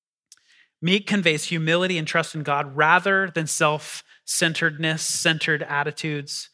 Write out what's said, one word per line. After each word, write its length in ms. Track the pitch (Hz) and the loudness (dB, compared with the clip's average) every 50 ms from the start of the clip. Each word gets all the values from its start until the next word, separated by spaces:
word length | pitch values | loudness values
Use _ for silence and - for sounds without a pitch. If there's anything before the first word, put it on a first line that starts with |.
| _ _ _ _ _ _ - _ _ _ _ _ _ _ _ - | _ _ _ _ _ _ -20 _ _ _ _ _ _ _ _ -4
Meek 260 | 156 170 190 214 202 | 0 2 2 2 2
conveys 380 | - 208 202 170 170 156 147 - | 0 0 2 2 2 0 0 -2
humility 520 | - 170 165 156 160 165 175 185 185 185 | -4 -2 -2 2 2 2 2 2 0 0
and 100 | 160 156 | -2 -2
trust 280 | 151 - 170 156 - - | -2 -2 -2 -2 -2 -6
in 80 | 156 143 | -6 -2
God 320 | 147 143 143 143 139 135 | -2 -2 -2 -2 -4 0
rather 560 | 147 151 156 170 180 180 196 190 190 196 180 - | 2 4 6 6 4 4 2 2 2 0 0 -2
than 140 | 165 160 | -4 -2
self-centeredness, 1500 | 143 - - 165 151 151 147 - - - - - _ - _ - - - - 180 165 156 - 170 165 151 147 165 160 160 156 | -2 0 2 2 2 2 0 -6 -10 -12 -14 -14 _ -20 _ -8 -4 0 0 2 0 0 0 0 -2 0 0 -2 -2 0 0
centered 600 | - - - - - 170 160 156 - 165 156 147 156 | -2 -2 -2 2 2 2 2 2 2 0 0 0 -2
attitudes. 840 | - 147 143 147 151 147 - - 156 151 143 143 147 - - - - | -2 -2 -2 -2 -2 -4 -6 -4 -4 -4 -4 -6 -8 -10 -10 -10 -12